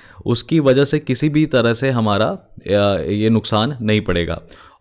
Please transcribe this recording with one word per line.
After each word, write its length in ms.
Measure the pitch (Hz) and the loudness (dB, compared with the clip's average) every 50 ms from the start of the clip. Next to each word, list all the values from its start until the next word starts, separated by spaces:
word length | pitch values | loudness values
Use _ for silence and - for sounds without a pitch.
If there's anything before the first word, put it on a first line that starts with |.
| - - - - - | -20 -20 -20 -10 -6
उसकी 340 | - 120 113 - - 160 160 | -4 -4 -4 -2 0 0 2
वजह 240 | 143 135 131 135 143 | 4 4 4 4 2
से 160 | 139 - - | 2 0 -2
किसी 300 | - - 127 - 151 156 | -2 -4 -4 -2 -2 0
भी 160 | 147 151 156 | 0 0 0
तरह 280 | - - 123 113 117 117 | 2 0 0 2 0 0
से 160 | 117 135 135 | 0 -2 -2
हमारा, 360 | 131 117 110 107 101 98 107 | -2 0 0 0 0 0 0
अ, 800 | 139 196 190 - _ - - - - 98 101 101 101 98 87 71 76 | 0 -2 -6 -10 _ -20 -14 -4 -2 0 2 2 2 0 0 -2 -2
ये 200 | 101 104 110 110 | -2 0 2 2
नुकसान 480 | 113 110 - - 113 107 110 139 147 120 | 2 2 0 0 0 0 0 -2 -4 -4
नहीं 200 | 110 107 107 107 | -2 0 0 0
पड़ेगा। 400 | 107 - 90 87 85 82 85 80 - - - - - - _ _ | 0 0 -2 -2 -2 -2 -6 -8 -10 -16 -20 -20 -20 -20 _ _